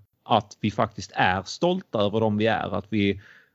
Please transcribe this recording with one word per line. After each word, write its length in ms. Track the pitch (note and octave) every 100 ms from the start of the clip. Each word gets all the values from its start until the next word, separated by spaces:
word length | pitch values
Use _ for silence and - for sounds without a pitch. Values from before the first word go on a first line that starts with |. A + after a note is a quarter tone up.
| _ _
Att 320 | - A2+ - -
vi 100 | A2
faktiskt 420 | - A2 - -
är 280 | - A#2 F#2
stolta 580 | F#2+ - E3+ F#3 - A2
över 200 | G2+ G#2+
dem 160 | A2 G#2
vi 100 | A2
är. 280 | G2+ F#2+
Att 120 | F#2+ -
vi 340 | A2 G2+ G2 - - _